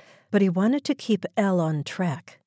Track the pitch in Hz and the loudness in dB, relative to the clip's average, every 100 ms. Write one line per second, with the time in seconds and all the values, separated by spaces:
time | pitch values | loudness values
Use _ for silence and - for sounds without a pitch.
0 | - - - 202 190 175 214 285 - 277 | -20 -20 -2 2 2 2 2 0 -2 -4
1 | - 190 - - 202 180 160 151 143 - | 0 -2 -2 -2 2 2 0 -2 -4 -4
2 | 180 139 - - | -4 -4 -10 -20